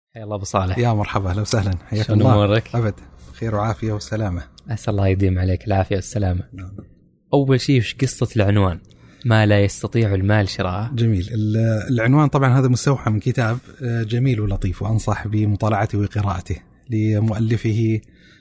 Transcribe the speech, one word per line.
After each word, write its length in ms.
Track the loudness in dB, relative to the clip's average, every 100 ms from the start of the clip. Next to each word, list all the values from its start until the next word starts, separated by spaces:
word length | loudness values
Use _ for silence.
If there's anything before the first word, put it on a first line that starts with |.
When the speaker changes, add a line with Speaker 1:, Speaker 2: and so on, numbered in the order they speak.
| _
Speaker 1:
حيا 100 | -16
الله 120 | -8 -8
أبو 100 | -2
صالح. 320 | -2 0 0
Speaker 2:
يا 160 | 2
مرحبا، 360 | 0 0 -2 -2
أهلا 120 | -2
وسهلا، 360 | 0 0 0 -2 -4
حياك 180 | -4 2
Speaker 1:
شلون 160 | 4
Speaker 2:
الله. 120 | 6
Speaker 1:
أمورك؟ 420 | 6 4 2 0 -2
Speaker 2:
أبد، 180 | -2 -4 -14 -20 -20
بخير 240 | -8 -4 -2
وعافية 380 | -2 -2 -4
والسلامة. 500 | -4 -6 -4 -4 -4 -10 -18 -10
Speaker 1:
أسأل 240 | -6 -2
الله 140 | 0 2
يديم 320 | 2 2 2
عليك 280 | 0 -2 -2
العافية 280 | -2 0 -2
والسلامة. 480 | -4 -4 -2 -2 -6
Speaker 2:
نعم. 180 | -14 -16 -16 -20 _ _ _ -2
Speaker 1:
أول 280 | 0 2 2
شيء، 180 | 2 2
وش 160 | 0 -2
قصة 320 | -4 -2 -2 0
العنوان؟ 440 | 2 4 2 -2 -12 -20 -20 -6 2
ما 200 | 4 4
لا 140 | 4
يستطيع 560 | 2 -2 -4 0 0 0
المال 340 | 2 2 0
شراءه. 420 | -2 -4 -4 -4
Speaker 2:
جميل. 360 | 0 0 0 -2
ال-، 560 | -4 -2 0 0 -2 -2
العنوان 380 | 0 4 4 4
طبعًا 320 | 2 2 4
هذا 80 | 4
مستوحى 440 | 2 0 0 0
من 80 | -2
كتاب، 380 | -2 -2 -2 -2 -8 -10
آه، 220 | -6 -4
جميل 380 | -2 0 0 0
ولطيف، 400 | -2 -2 -2 -4
وأنصح 460 | -2 -2 0 -4 -2
بمطالعته 680 | 0 0 0 0 0 0 -2
وقراءته، 580 | -2 -2 -2 -4 -6 -10 -10 _ -6
لمؤلفه 1120 | -2 0 2 0 0 0 0 0 0 0 -2 -6 _ -20 -20